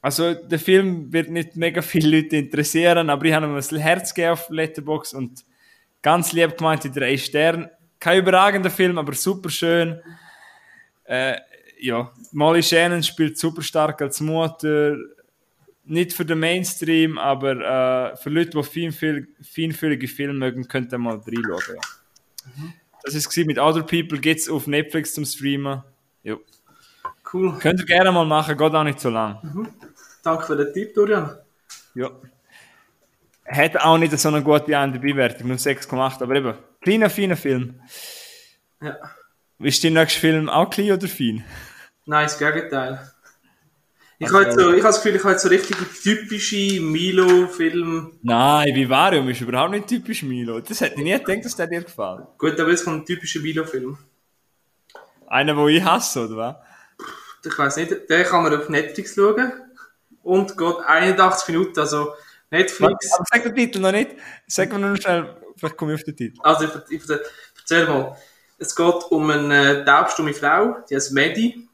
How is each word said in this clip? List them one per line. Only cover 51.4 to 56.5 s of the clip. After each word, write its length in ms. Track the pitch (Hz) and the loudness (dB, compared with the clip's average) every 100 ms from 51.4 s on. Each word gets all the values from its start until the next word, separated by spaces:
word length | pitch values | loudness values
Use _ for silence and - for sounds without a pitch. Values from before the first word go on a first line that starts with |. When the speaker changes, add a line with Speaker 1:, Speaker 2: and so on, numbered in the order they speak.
Speaker 1:
dass 100 | 240 - | -6 -6
der 100 | 170 | -6
dir 140 | 170 | -6
gefällt. 380 | 170 - 101 92 - _ | -10 -10 -8 -8 -16 _
Speaker 2:
Gut, 200 | 151 151 | -4 0
aber 120 | 160 | 0
jetzt 140 | 170 | 0
kommt 180 | 175 156 | 0 -6
ein 40 | 156 | -6
typischer 340 | 175 - 165 | -10 -8 -8
Milo-Film. 560 | 151 160 160 135 127 143 _ _ _ _ _ _ _ _ _ - - _ _ | -6 -6 -6 -6 -8 -12 _ _ _ _ _ _ _ _ _ -20 -20 _ _
Speaker 1:
Einer, 260 | 123 147 | -2 0
den 140 | 147 147 | 2 4
ich 160 | 156 | 4
hasse, 420 | 185 185 233 139 113 | 4 0 0 -6 -6
oder 100 | 110 | -6
was? 200 | 117 | -8